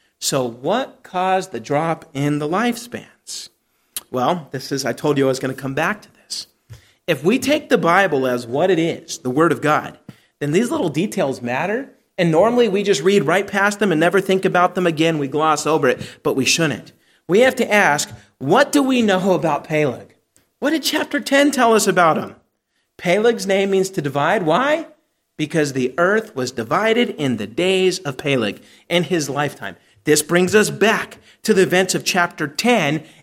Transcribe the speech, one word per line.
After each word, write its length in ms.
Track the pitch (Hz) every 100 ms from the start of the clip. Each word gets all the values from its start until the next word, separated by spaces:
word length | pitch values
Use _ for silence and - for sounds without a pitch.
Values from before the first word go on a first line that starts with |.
| _ _
So 260 | - 143 123
what 580 | 117 139 226 269 -
caused 480 | - 185 185 185 185
the 80 | 120
drop 460 | 110 143 165 156 -
in 260 | 135 143 147
the 80 | 151
lifespans? 1000 | 180 240 240 - - - _ - - - _ _ _ _ - -
Well, 380 | 127 127 175 147
this 200 | 139 -
is, 140 | 139 123
I 80 |
told 240 | 117 151 139
you 80 | 135
I 20 |
was 120 | 131
gonna 140 | 131
come 200 | - 135
back 280 | 135 170 208
to 100 | - _
this. 240 | - - - _ - - _ _ -
If 200 | 151 151
we 120 | 254
take 300 | 254 302 302
the 100 | 233
Bible 500 | 170 175 196 147 131
as 200 | 123 117
what 240 | 131 185
it 80 | 175
is, 380 | 165 127 - -
the 120 | 131
Word 220 | 127 165
of 100 | 135
God, 380 | 143 147 87 - - - _ -
then 140 | 143
these 180 | 165 233
little 160 | 320 180
details 540 | 143 202 196 147 113
matter. 520 | 120 127 175 226 277 _ _ -
And 140 | 170
normally 380 | 156 214 247 240
we 140 | 196
just 180 | 202 165
read 240 | 170 202 147
right 200 | 180 202
past 340 | 202 202 208
them 120 | 214
and 80 | 156
never 220 | 170 190
think 240 | 190 190 190
about 300 | 175 180 180
them 120 | 180
again. 320 | 151 160 160
We 80 | 139
gloss 400 | 147 156 147 151
over 220 | 156 139
it, 300 | - - -
but 140 | 151 120
we 80 | 127
shouldn't. 480 | - 160 110 - _ _ _ -
We 140 | 185
have 120 | 262 226
to 140 | 226
ask, 380 | 208 180 147 - - - -
what 320 | 135 208 285
do 100 | 294
we 220 | 262 254
know 300 | 220 185 190
about 300 | 180 160 143
Peleg? 520 | - 156 147 117 - _ _ _ _ -
What 140 | 269
did 100 | 311
chapter 380 | - 302 302 285
ten 320 | - 277 285
tell 240 | 285 233 220
us 100 | 208
about 320 | 180 165 185
him? 180 | 110 - _ _ _ _ _ -
Peleg's 480 | 175 190 226 220 190
name 240 | 196 196
means 220 | 190 185
to 100 | -
divide. 400 | 147 139 151 214
Why? 460 | 165 165 277 311 311 _ _ _ _ -
Because 360 | 151 165 147
the 200 | 131 127 -
earth 360 | 175 214 214 131
was 160 | 127
divided 600 | 123 113 165 220 226 240
in 260 | - 143 117
the 80 | 101
days 540 | 120 180 185 185 175
of 180 | 143 139
Peleg, 460 | 147 135 107 95 - - -
in 140 | 170
his 260 | 151 180 139
lifetime. 460 | 139 147 - 98 87 _ _ -
This 180 | 147
brings 320 | - 175 180 202
us 160 | 185
back 480 | 143 202 196 - - _ _
to 100 | -
the 80 | 190
events 320 | 175 180 190
of 100 | 175
chapter 440 | - 190 170 - 151
ten 560 | - 233 240 151 151 - -